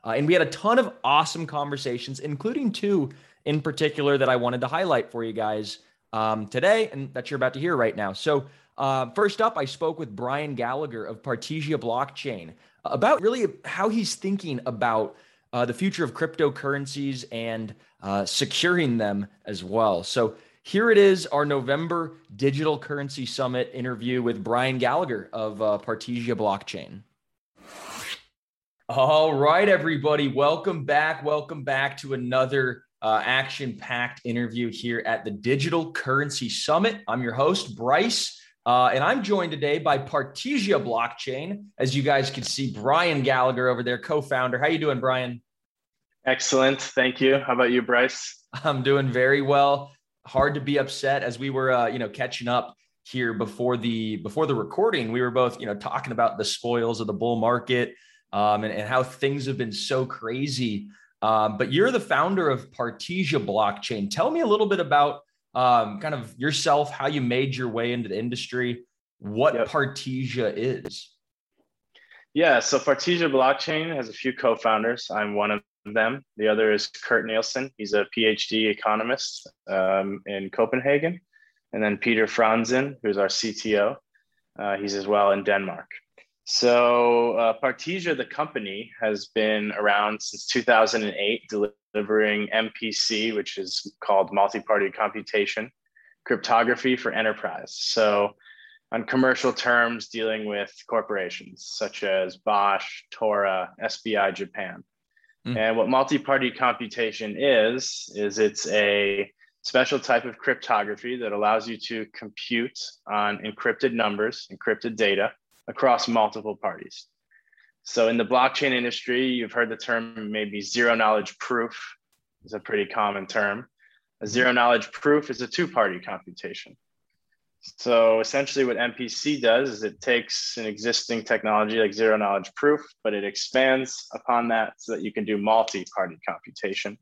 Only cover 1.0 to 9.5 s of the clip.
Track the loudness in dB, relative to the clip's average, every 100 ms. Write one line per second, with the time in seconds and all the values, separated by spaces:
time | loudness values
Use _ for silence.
1 | 4 4 4 -4 -6 -6 -4 -4 -4 -6
2 | -8 -10 -8 -4 -4 -2 -2 -2 2 2
3 | 0 -6 _ _ -2 -2 -2 0 -2 2
4 | 2 4 4 4 2 -2 -2 -2 2 0
5 | 0 -6 -6 -2 -2 -2 -6 -12 _ _
6 | _ -2 0 0 -2 0 4 4 0 -6
7 | -10 -10 -6 -2 -2 0 -2 2 2 0
8 | -4 -2 0 0 -2 _ _ -4 -2 0
9 | -2 0 0 2 -2